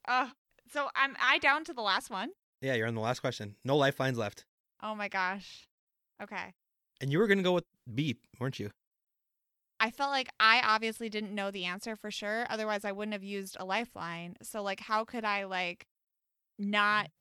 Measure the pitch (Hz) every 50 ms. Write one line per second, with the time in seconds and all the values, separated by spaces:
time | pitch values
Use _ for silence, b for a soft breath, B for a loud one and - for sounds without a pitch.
0 | - - 247 254 277 240 - _ _ _ _ _ _ - - 294 277 - - -
1 | 269 269 - - 240 254 294 330 302 277 277 - 226 - - 247 214 196 185 233
2 | - - 226 185 208 320 - _ _ _ _ _ 135 135 127 113 110 117 113 110
3 | 110 117 127 - - 131 - - 107 104 101 - - 127 139 151 135 135 - -
4 | 131 131 123 117 107 101 - - - _ _ _ _ _ _ _ 202 214 214 208
5 | 202 196 - 190 185 180 196 202 185 - - - - _ _ _ _ _ _ _
6 | _ _ _ - 208 - 214 180 180 185 - _ _ _ _ _ _ _ _ -
7 | 135 139 143 175 226 202 196 196 180 180 180 175 - _ _ _ _ 123 104 127
8 | 156 147 117 - _ _ - - 123 135 - - 101 104 - _ _ _ _ _
9 | _ _ _ _ _ _ _ _ _ _ _ _ _ _ _ - 220 233 - -
10 | 277 277 277 262 262 - - - 220 220 226 247 247 220 214 220 226 226 220 -
11 | 233 220 214 214 214 190 208 202 196 196 196 196 180 180 180 202 - 233 220 -
12 | - 208 - - 208 208 214 226 240 - 220 220 214 214 214 202 214 202 196 202
13 | 214 214 214 196 196 196 202 196 196 190 - - 185 185 190 220 240 240 - 196
14 | 170 170 170 170 170 175 170 - 214 - - 214 202 196 196 - - - 214 220
15 | 226 - - 233 220 208 202 202 196 190 185 180 180 175 180 - - _ _ _
16 | _ _ _ _ _ _ _ _ _ _ _ - 202 202 208 208 208 208 214 214
17 | 202 151 - _